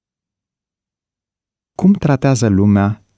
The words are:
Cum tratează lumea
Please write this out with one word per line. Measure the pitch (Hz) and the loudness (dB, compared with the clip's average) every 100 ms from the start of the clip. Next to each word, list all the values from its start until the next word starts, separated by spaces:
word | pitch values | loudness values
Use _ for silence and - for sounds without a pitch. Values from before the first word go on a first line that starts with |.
| _ _ _ _ _ _ _ _ _ _ _ _ _ _ _ _ _ | _ _ _ _ _ _ _ _ _ _ _ _ _ _ _ _ _
Cum | - 185 | -2 0
tratează | 202 147 135 139 127 113 | 0 0 -2 0 -2 0
lumea | 95 101 101 101 110 _ | 0 2 2 0 -4 _